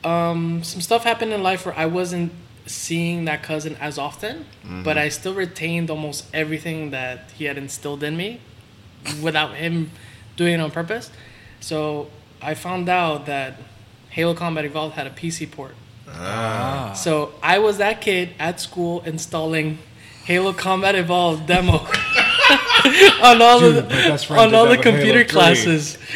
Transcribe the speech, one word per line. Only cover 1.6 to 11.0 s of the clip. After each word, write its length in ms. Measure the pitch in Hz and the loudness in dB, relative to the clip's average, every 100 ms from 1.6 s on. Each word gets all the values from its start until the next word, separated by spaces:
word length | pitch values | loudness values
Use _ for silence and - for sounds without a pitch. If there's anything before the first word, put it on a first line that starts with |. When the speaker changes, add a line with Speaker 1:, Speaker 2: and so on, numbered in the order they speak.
Speaker 1:
where 140 | 180 156 | -6 -4
I 80 | 160 | -4
wasn't 460 | 175 180 180 175 - - - - | -2 -4 -4 -6 -8 -20 -20 -16
seeing 580 | - - 165 170 170 165 | -14 -6 -4 -4 -4 -4
that 160 | 151 | -6
cousin 320 | - 156 151 131 | -6 -8 -8 -10
as 180 | 147 147 | -10 -8
often, 480 | 143 - 214 311 277 - | -10 -8 -12 -12 -18 -20
Speaker 2:
Mm-hmm. 180 | - 90 | -14 -8
Speaker 1:
but 160 | 180 151 | -4 -2
I 100 | 147 | -2
still 260 | 143 190 | -4 -8
retained 560 | 196 180 170 160 170 165 | -6 -8 -6 -6 -4 -4
almost 340 | 156 151 143 - | -6 -8 -12 -10
everything 560 | 156 156 156 170 160 151 | -8 -6 -6 -8 -10 -10
that 400 | 135 127 123 - - | -8 -10 -12 -18 -10
he 80 | |
had 120 | 151 139 | -8 -8
instilled 440 | 139 - 147 143 | -12 -12 -10 -8
in 140 | 147 160 | -6 -6
me 240 | 196 240 - - - - - - - 151 | -8 -12 -20 -20 -20 -20 -20 -18 -14 -8
without 320 | 160 156 156 | -4 -2 -4
him 360 | 143 165 170 156 - - - - - | -6 -6 -4 -6 -10 -20 -20 -20 -4
doing 180 | 170 | -2
it 60 | 170 | 0
on 100 | 156 | -4
purpose. 400 | 165 170 226 | -6 -6 -8